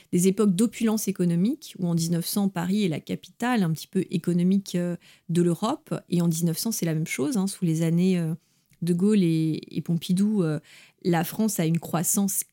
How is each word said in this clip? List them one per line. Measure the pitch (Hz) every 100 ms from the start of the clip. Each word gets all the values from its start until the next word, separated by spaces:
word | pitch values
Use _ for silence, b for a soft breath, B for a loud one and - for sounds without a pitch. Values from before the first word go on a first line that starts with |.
| B
des | 180 185
époques | 190 208
d'opulence | 175 233 - 226 214 -
économique, | 185 180 170 208 302 - -
où | 175
en | 170
dix-neuf | 165 170
cents, | 170 208 196
Paris | 180 175 208
est | 190
la | 147
capitale | - 185 - - 240 240
un | 170
petit | 156 -
peu | 190 -
économique, | 170 180 175 180 196 196 180
euh, | 175 170 b b b
de | 170
l'Europe. | 175 165 220 311 - - -
Et | 175
en | 170
dix-neuf | 160 170 160
cents, | 226
c'est | 220 170
la |
même | 156 165
chose, | - 285 226
hein, | 196
sous | -
les | 170 160
années, | 165 170 185 180
euh, | 160 170 _ _ _ -
De | 170
Gaulle | 175 202 214
et, | 170 160 160 151 -
et | -
Pompidou, | - 170 - 180 208 214
euh, | 160 151 B B B B
la | 185 170
France | 165 - 220 -
a | 160
une | 165
croissance | - 165 175 - 196 - -